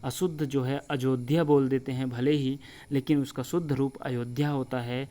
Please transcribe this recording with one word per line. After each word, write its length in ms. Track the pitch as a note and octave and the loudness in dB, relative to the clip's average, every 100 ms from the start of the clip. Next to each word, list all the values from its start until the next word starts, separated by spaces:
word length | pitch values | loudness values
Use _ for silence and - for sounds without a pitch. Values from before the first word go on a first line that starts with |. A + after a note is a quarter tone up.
अशुद्ध 420 | C#3 - F#3 D#3 | -6 -2 -2 0
जो 180 | D3+ C#3 | -2 0
है 180 | B2+ C#3 - | 0 -2 -2
अयोध्या 540 | C#3+ B2+ C3 A#2+ D3+ | -2 0 0 2 2
बोल 240 | D#3 D3 C3+ | 6 6 6
देते 220 | C3+ C3 | 0 0
हैं 180 | B2+ C3 | -2 -2
भले 220 | A#2+ B2+ | 0 2
ही, 280 | D3+ C3 C#3 - - - | 2 2 -2 -8 -20 -4
लेकिन 300 | C#3+ C3 D3+ | -2 2 2
उसका 220 | C3+ - | 2 -4
शुद्ध 280 | B2 E3+ E3 | -2 -2 0
रूप 260 | C3+ C#3 - | 0 0 -2
अयोध्या 480 | - B2 A#2+ B2 D3 | -6 -4 -4 -2 0
होता 300 | C#3+ B2+ B2+ | 0 -2 -2
है। 300 | A#2+ B2 C3+ | -2 -4 -6